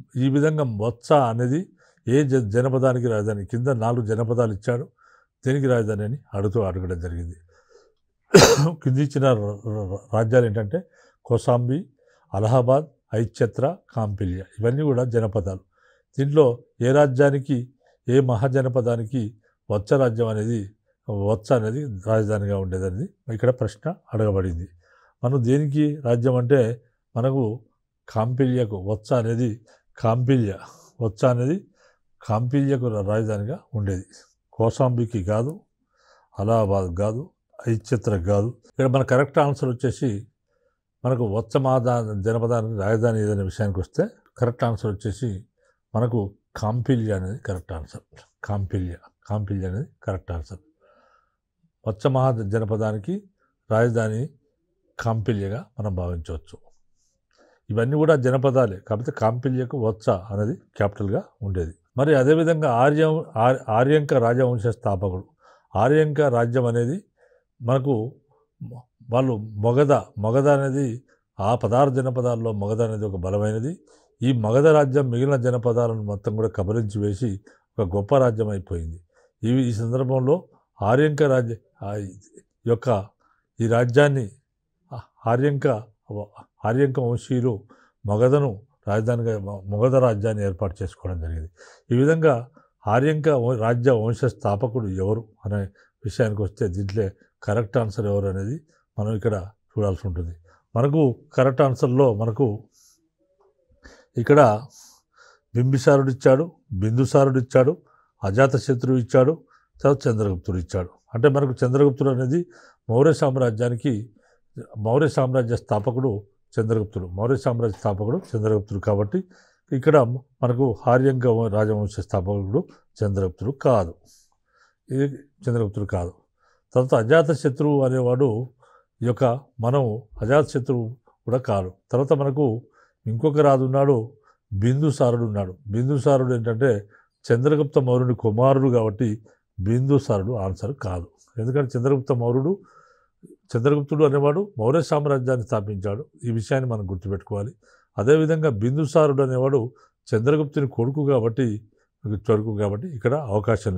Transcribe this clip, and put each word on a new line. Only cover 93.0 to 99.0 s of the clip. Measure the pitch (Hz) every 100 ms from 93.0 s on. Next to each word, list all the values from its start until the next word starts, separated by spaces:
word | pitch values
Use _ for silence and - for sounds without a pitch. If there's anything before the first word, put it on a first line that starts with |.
| 147 156 151
వ-, | 135 117 120
రాజ్య | 113 120 127
వంశ | 117 110 117
స్థాపకుడు | 127 - 107 101 123 117 104
ఎవరు | 92 95 110 117 _ 104
అనే | 101 95 _ _ _
విషయానికి | 101 - 110 104
వస్తే | 95 - 107
దీంట్లో | 90 101 104 95 - _ _
కరెక్ట్ | - 107 107 123
ఆన్సర్ | 110 107 104
ఎవరు | 101 98
అనేది | 95 101 160 _ _ _
మనం | -